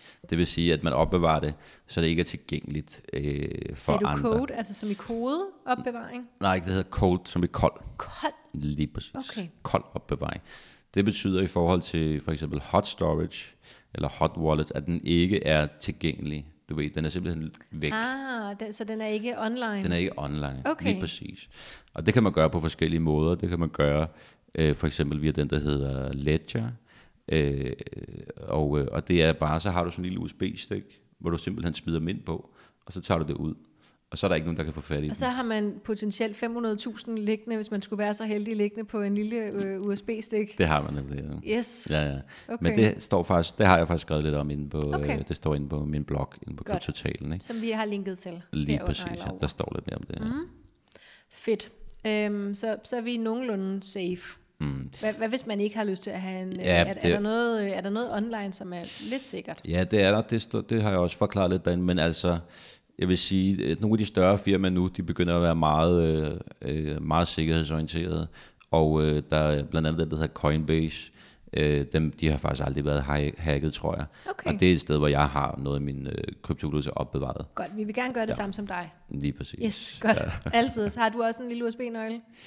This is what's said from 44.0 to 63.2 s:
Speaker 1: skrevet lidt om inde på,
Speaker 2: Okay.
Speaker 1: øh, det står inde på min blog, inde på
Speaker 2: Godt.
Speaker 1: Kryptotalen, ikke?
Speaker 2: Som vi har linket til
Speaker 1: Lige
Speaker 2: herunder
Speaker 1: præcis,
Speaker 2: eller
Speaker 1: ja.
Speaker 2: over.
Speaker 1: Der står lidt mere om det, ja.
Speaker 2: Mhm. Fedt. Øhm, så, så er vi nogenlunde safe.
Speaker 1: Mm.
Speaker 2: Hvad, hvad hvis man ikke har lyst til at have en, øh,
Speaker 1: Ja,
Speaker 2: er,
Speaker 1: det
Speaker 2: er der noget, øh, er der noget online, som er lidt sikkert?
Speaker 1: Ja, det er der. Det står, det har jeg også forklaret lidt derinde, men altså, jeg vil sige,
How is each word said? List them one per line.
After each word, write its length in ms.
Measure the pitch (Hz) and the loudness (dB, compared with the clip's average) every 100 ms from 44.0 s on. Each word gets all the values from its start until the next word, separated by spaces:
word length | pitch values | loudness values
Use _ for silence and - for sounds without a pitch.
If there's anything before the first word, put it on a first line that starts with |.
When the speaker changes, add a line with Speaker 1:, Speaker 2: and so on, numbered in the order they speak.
| - | 0
Speaker 1:
skrevet 180 | 78 | 0
lidt 100 | 76 | 0
om 160 | 73 73 | 0 -2
inde 180 | 73 71 | -4 -4
på, 100 | 76 73 | -2 0
Speaker 2:
Okay. 240 | 71 73 - | 0 0 -2
Speaker 1:
øh, 100 | - | -4
det 80 | 78 | -2
står 180 | 78 | 0
inde 140 | 73 71 | 0 0
på 160 | 73 | -2
min 200 | 73 73 | -2 -2
blog, 280 | 73 71 69 - - | -2 -4 -4 -8 -12
inde 100 | - | -10
på 80 | |
Speaker 2:
Godt. 180 | - 202 | -6 -4
Speaker 1:
Kryptotalen, 500 | - - - - 71 | -4 -6 -6 -6 -6
ikke? 120 | 87 | -6
Speaker 2:
Som 160 | - 233 | -6 -6
vi 100 | 226 | -4
har 140 | 220 | -2
linket 340 | 214 202 196 185 | -2 -4 -6 -8
til 240 | 185 170 - | -10 -14 -6
Speaker 1:
Lige 140 | 151 73 | -2 0
Speaker 2:
herunder 200 | 76 - | 0 0
Speaker 1:
præcis, 180 | 71 | -4
Speaker 2:
eller 200 | - - | -4 -6
Speaker 1:
ja. 60 | - | -8
Speaker 2:
over. 80 | - | -4
Speaker 1:
Der 60 | - | -4
står 260 | - - | -4 -6
lidt 120 | - - | -6 -6
mere 100 | - | -8
om 60 | |
det, 140 | - - | -8 -8
ja. 80 | |
Speaker 2:
Mhm. 220 | 220 269 359 - - _ _ - - - _ | -6 -6 -8 -12 -20 _ _ -20 -20 -20 _
Fedt. 400 | - - 208 - - - - 214 | -8 -2 -2 -4 -16 -18 -8 -2
Øhm, 480 | 214 208 208 202 | 0 0 -2 -2
så, 220 | 202 226 214 | -4 -2 -4
så 120 | - 247 | -4 -4
er 40 | |
vi 160 | 233 240 | -2 -2
nogenlunde 640 | 226 226 254 196 190 196 | -2 -2 -2 -2 -2 -2
safe. 560 | 196 208 180 180 - - _ - | -4 -2 -4 -4 -8 -14 _ -6
Speaker 1:
Mm. 300 | 151 135 131 - | -4 -4 -8 -6
Speaker 2:
Hvad, 120 | 214 | -4
hvad 140 | 220 226 | -2 -2
hvis 180 | 247 220 | -2 -2
man 140 | 202 | -2
ikke 160 | 208 214 | -2 0
har 80 | |
lyst 180 | 208 190 | -2 -4
til 80 | 214 | -6
at 100 | 185 | -8
have 220 | 185 185 | -6 -6
en, 60 | 185 | -6
øh, 100 | 185 | -2
Speaker 1:
Ja, 260 | - 87 | 4 4
Speaker 2:
er, 80 | 85 | 4
Speaker 1:
det 100 | - | 2
Speaker 2:
er 40 | 85 | 2
der 100 | 202 | 2
noget, 440 | 208 226 240 220 | 2 2 0 0
øh, 60 | 202 | -2
er 100 | 190 | -2
der 100 | 196 | -2
noget 180 | 214 240 208 | -2 -2 -4
online, 360 | 226 226 196 | -4 -4 -6
som 200 | 185 185 | -8 -8
er 80 | 175 170 - 208 | -10 -10 -10 -6
lidt 120 | 262 | -6
sikkert? 400 | 269 180 - 160 - | -6 -8 -10 -10 -2
Speaker 1:
Ja, 160 | - | 0
det 160 | 180 107 | 4 6
er 80 | 98 | 6
der. 120 | 107 | 6
Det 200 | 117 113 | 2 -2
står, 180 | - 110 | 0 -4
det 220 | - 113 | 0 2
har 80 | 104 | 4
jeg 80 | 92 | 4
også 180 | 87 - | 2 2
forklaret 340 | 104 101 90 | 0 4 4
lidt 140 | 92 | 4
derinde, 200 | 90 90 | 2 2
men 140 | 90 90 | 4 4
altså, 400 | 82 80 90 85 85 - - - _ - | 4 4 2 2 -2 -14 -20 -20 _ -2
jeg 100 | 90 | 2
vil 100 | |
sige, 520 | 90 | 4